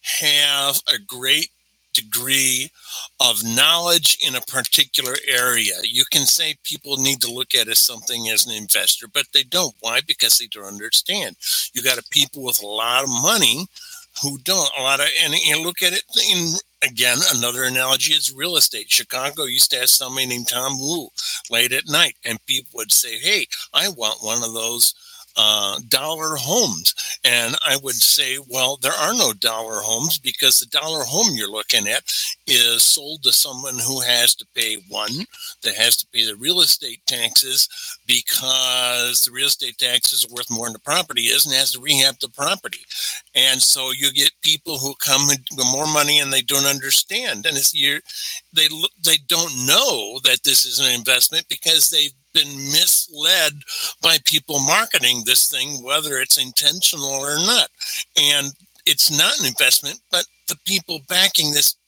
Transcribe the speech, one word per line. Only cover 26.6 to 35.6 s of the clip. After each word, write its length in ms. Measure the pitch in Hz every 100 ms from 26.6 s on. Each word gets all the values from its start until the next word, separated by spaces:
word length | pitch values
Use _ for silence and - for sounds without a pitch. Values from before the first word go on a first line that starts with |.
| 202 87 85 - - -
And 320 | 127 120 117 131
I 140 | 156 135
would 120 | 135
say, 440 | 127 - - 135 135 135
"Well, 280 | 123 127 139
there 100 | 131
are 220 | - 160
no 180 | 240 147
dollar 480 | 104 117 113 113 107
homes, 380 | 107 113 156 160
because 380 | 131 - 135 -
the 100 | 120
dollar 380 | 147 156 160
home 300 | 123 151 226
you're 160 | 131 104
looking 380 | 107 107 120 101
at 140 | 120 - - - - -
is 360 | 127 117 117
sold 400 | - - 147 156
to 100 | 135
someone 460 | 139 147 127 135 127
who 220 | 117 131
has 340 | 123 120 120
to 120 | - -
pay, 220 | - 113 107 92
one, 360 | 107 107 131 214 - - -